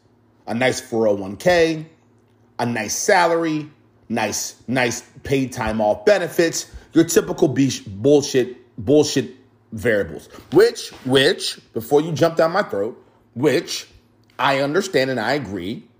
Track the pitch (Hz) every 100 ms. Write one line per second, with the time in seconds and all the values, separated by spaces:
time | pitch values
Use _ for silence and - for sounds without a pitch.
0 | _ _ _ _ - 113 127 - - 113
1 | 110 101 95 98 180 175 165 160 156 _
2 | _ _ _ _ _ - 120 113 104 -
3 | - 190 170 165 165 151 147 _ _ _
4 | - 113 107 - - - - 131 123 -
5 | - - - 139 127 127 110 110 107 104
6 | 202 196 165 - 165 - - - - 156
7 | 165 214 151 - 160 123 135 - 107 95
8 | 135 147 139 131 117 - _ - 104 151
9 | 147 139 110 - _ _ - 110 113 104
10 | 85 78 - - - 156 233 233 - -
11 | 127 135 143 - - - _ 117 113 147
12 | 165 151 165 165 165 185 - 98 107 -
13 | _ _ _ 117 151 170 170 - - _
14 | _ _ _ - 135 135 143 165 - 139
15 | 131 123 107 - 98 98 90 123 -